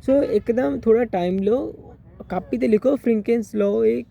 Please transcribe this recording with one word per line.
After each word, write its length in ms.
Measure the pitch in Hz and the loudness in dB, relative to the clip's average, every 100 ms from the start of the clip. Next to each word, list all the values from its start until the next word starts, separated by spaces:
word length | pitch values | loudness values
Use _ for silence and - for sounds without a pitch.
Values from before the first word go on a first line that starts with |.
ਸੋ 200 | - 277 | 2 2
ਇੱਕਦਮ 580 | 277 202 202 233 277 269 | 2 -2 0 -2 -2 -2
ਥੋੜ੍ਹਾ 240 | 226 226 | 2 2
ਟਾਈਮ 340 | 233 190 175 190 | 2 -2 -2 -2
ਲਓ, 340 | 196 247 311 - - - - - - | 0 -2 -4 -12 -20 -20 -20 -20 -8
ਕਾਪੀ 280 | 185 185 247 | -8 -6 -2
'ਤੇ 120 | 247 | 2
ਲਿਖੋ, 280 | 214 254 285 | 2 2 0
ਫ੍ਰਿੰਕਨਸ 580 | - 220 202 233 208 | 0 0 0 -2 -2
ਲਾਅ 300 | 214 202 214 | -2 -2 2
ਇਹ 200 | 226 233 240 | 0 0 -6